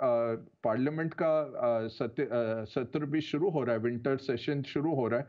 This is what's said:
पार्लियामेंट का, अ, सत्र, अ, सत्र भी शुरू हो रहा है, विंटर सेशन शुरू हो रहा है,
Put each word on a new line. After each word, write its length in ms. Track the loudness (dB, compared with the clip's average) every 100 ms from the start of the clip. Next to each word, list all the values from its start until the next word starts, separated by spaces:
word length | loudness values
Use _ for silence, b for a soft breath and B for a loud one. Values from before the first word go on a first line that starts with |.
| 2 2 2 -2 -8 _
पार्लियामेंट 500 | 0 2 0 0 -4
का, 260 | 0 2 2
अ, 460 | 0 0 0 2 -2
सत्र, 360 | -4 -4 -2
अ, 420 | 0 0 0 -2
सत्र 400 | -4 -4 -2 -4
भी 160 | -2 -2
शुरू 300 | 0 0 2
हो 140 | 2
रहा 120 | 2 2
है, 60 |
विंटर 340 | 0 0 0 0
सेशन 460 | -2 -2 -2 -2
शुरू 320 | -2 -2 0
हो 140 | 2 2
रहा 120 |
है, 60 | 0